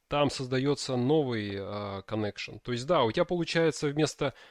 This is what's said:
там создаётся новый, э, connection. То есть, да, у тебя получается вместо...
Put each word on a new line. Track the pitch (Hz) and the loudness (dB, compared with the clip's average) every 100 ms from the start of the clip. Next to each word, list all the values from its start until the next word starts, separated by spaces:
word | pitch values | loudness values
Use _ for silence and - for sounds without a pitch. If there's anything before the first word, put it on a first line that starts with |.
| - | -4
там | 147 143 | 2 2
создаётся | - 127 131 139 139 - | 0 -2 0 0 0 0
новый, | 127 123 160 131 113 104 98 | 0 4 4 2 0 -4 -6
э, | 95 101 101 98 - | -6 -6 -6 -8 -6
connection. | 107 104 - - 107 | -2 -2 -4 -10 -10
То | - | -6
есть, | 120 135 | -4 2
да, | 165 | 2
у | 117 | 4
тебя | 139 | 2
получается | 170 175 165 165 165 - 147 | 0 0 -2 2 2 2 -2
вместо... | 143 151 - 143 - - | 2 0 0 -4 -6 -16